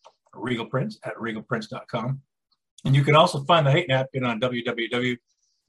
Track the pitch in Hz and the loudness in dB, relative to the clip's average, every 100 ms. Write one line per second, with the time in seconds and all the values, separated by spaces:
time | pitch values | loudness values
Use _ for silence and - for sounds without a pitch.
0 | - _ _ - 117 117 110 131 214 - | -20 _ _ -10 -6 -6 -4 -4 -4 -8
1 | 101 92 113 110 - 113 107 117 - 120 | -12 -8 -8 -8 -6 -6 -6 -14 -8 -6
2 | 120 139 _ _ _ _ _ _ - 139 | -4 -6 _ _ _ _ _ _ 2 2
3 | 143 151 175 147 139 170 139 160 175 131 | 6 6 4 2 2 4 6 2 2 -2
4 | 135 131 123 110 123 120 120 117 113 123 | -2 -4 -4 -2 -2 -2 -4 -4 -4 -2
5 | 123 123 _ _ _ _ | -2 -4 _ _ _ _